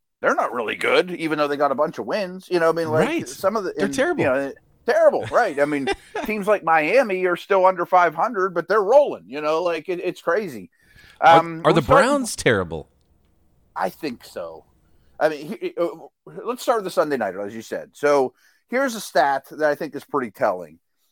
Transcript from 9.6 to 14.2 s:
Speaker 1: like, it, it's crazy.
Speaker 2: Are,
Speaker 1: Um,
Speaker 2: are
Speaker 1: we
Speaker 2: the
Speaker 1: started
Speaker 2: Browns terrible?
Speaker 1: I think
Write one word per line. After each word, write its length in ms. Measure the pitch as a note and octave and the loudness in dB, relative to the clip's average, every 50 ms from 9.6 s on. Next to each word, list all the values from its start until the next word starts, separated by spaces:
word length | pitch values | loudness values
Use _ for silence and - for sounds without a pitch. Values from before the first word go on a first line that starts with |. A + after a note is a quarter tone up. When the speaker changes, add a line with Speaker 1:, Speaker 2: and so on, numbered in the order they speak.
| F3+ | -2
Speaker 1:
like, 260 | F3 E3 D#3+ D3+ - | -2 -4 -4 -4 -6
it, 120 | F3+ F3 F#3 | -8 -6 -4
it's 160 | F3+ F3 - | -6 -8 -4
crazy. 480 | - F3 E3+ G#3 A3 E3+ B2+ G#2+ F#2 - _ _ _ _ _ - - - - _ | -2 -2 -2 -2 -2 -4 -10 -12 -16 -16 _ _ _ _ _ -20 -20 -20 -8 _
Speaker 2:
Are, 200 | - D#3 E3 E3 | 6 8 8 8
Speaker 1:
Um, 220 | E3 E3+ E3 D#3+ E3 | 6 2 -6 -2 0
Speaker 2:
are 80 | D3+ D#3+ | 2 2
Speaker 1:
we 80 | E3 | 2
Speaker 2:
the 20 | C3+ | 2
Speaker 1:
started 240 | - - C#4 - B3+ | 4 4 4 6 4
Speaker 2:
Browns 280 | D4 C#4+ B3+ G#3+ - | 2 0 -2 -6 -8
terrible? 540 | - - D3 A#2 G2 F#2 E2 D#2+ D#2 - - _ _ _ _ _ _ _ _ _ _ _ _ _ _ _ _ _ | -2 0 2 2 2 0 -4 -8 -12 -12 -14 _ _ _ _ _ _ _ _ _ _ _ _ _ _ _ _ _
Speaker 1:
I 140 | E3 F#3 F#3+ | -6 -6 -6
think 340 | - - - D3 A#2+ - | -6 -6 -8 -8 -8 -10